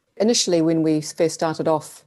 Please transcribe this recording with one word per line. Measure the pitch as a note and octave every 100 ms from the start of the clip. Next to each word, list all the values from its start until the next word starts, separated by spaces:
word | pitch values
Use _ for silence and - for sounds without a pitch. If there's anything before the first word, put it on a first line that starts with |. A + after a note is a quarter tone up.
| _ -
Initially, | G#3 A#3 - E3+
when | D#3+ E3
we | D#3 D3+
first | D3+ - E3
started | - E3 D#3 D#3+
off | D#3 - -